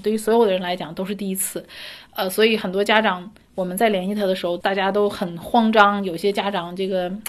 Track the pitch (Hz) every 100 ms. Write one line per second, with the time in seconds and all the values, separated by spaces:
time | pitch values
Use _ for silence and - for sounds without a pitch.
0 | 208 214 214 226 220 185 180 180 151 165
1 | 190 202 202 190 - 170 - - - -
2 | - - 190 190 220 220 208 190 208 220
3 | 220 180 180 - _ - 180 185 226 196
4 | 185 208 196 185 175 175 196 196 190 202
5 | 208 208 185 170 - 240 220 220 202 202
6 | 190 165 202 196 196 196 170 180 190 185
7 | 180 202